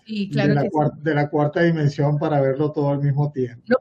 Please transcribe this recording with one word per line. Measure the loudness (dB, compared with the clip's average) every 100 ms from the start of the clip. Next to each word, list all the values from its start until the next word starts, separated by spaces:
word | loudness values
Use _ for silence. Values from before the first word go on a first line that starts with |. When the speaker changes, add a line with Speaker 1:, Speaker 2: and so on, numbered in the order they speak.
Speaker 1:
Sí, | -10 -6 -4
Speaker 2:
de |
Speaker 1:
claro | 0 2
Speaker 2:
la | 2
Speaker 1:
que | 0
sí. |
Speaker 2:
cuar-, | 0 -2
de | -2 -2
la | 0 0
cuarta | 0 0 2
dimensión | 2 2 0 0 0 0
para | 0 0
verlo | 0 0 -2
todo | -2 -2
al | 0
mismo | 0 0 -2
tiempo. | -2 -6 -6 -2
Speaker 1:
No, | 0